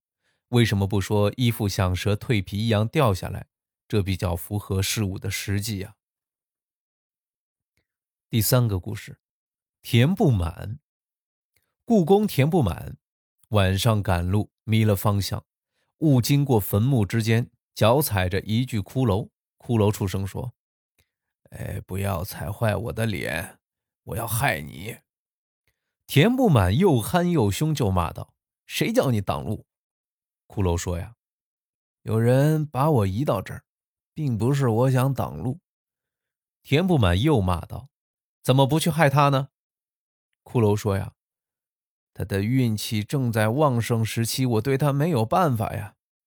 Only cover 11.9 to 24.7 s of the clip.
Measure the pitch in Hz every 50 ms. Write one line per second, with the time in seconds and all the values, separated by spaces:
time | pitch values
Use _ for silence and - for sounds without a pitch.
11.9 | 233 202 165 147 196 208 214 196 - - 131 160 180 175 123 87 80 - - -
12.9 | - - _ _ _ _ _ _ _ _ _ _ 107 101 95 92 95 95 - 117
13.9 | 110 104 98 - 90 87 87 90 101 107 - - _ _ _ 110 110 110 110 107
14.9 | 101 95 - 107 101 101 95 - - - - _ _ _ _ _ _ _ _ _
15.9 | _ _ 170 156 135 123 107 - 143 143 143 139 123 107 - - - 101 113 139
16.9 | 143 117 101 90 - 117 104 113 113 113 123 - _ _ _ _ _ - 107 110
17.9 | 123 151 151 - 107 95 92 90 98 92 - 98 110 120 131 127 - 104 95 -
18.9 | - 131 131 113 92 107 139 - _ _ _ _ _ _ - - 117 110 101 107
19.9 | 107 - 107 92 - 95 95 95 - 92 - 120 - _ _ _ _ _ _ _
20.9 | _ _ _ _ _ _ _ _ _ _ _ _ - - - - - - - -
21.9 | 92 98 98 98 95 80 95 - - - - 73 104 - 120 107 104 95 113 -
22.9 | - 107 117 113 95 71 53 58 73 82 - - - _ _ _ _ _ _ _
23.9 | _ _ _ - - 117 117 110 117 113 139 131 98 73 76 67